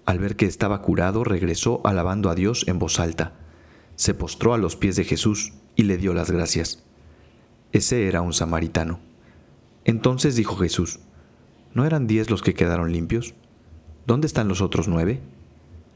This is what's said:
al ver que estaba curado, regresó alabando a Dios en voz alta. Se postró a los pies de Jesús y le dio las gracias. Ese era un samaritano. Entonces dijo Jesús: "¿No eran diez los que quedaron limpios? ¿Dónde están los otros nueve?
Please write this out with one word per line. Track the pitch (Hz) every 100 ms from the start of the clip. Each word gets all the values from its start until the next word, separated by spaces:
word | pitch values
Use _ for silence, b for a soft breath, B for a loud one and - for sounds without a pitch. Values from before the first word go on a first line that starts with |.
| -
al | 90
ver | 98 101
que | 98
estaba | - 104 98
curado, | - 85 90 110
regresó | 117 90 90 80 117 123 104
alabando | 92 90 98 95
a | 85
Dios | 98 120 -
en | 90
voz | 85 -
alta. | 85 80 78 B B B B B B -
Se | -
postró | - - - 113
a | 117
los | 85 -
pies | 101 92
de | 85
Jesús | - 107 101 - - - -
y | 101
le | 90
dio | 95
las | 85 82
gracias. | 87 82 82 80 - _ b b b b b b _ _
Ese | 104 - 123 95
era | 87
un | 87
samaritano. | 78 82 82 78 82 82 87 - b b b b b b _ -
Entonces | 113 127 131 151 120
dijo | 101 95
Jesús: | 85 - 85 - - b b b b b -
"¿No | 117 151
eran | 156 113
diez | 110 110
los | 98
que | -
quedaron | 85 85 85 82
limpios? | 85 82 113 - - _ _ - - - - -
¿Dónde | 127 151
están | 135 104
los | 92
otros | 90 90 87
nueve? | 82 87 131 - - - - - - -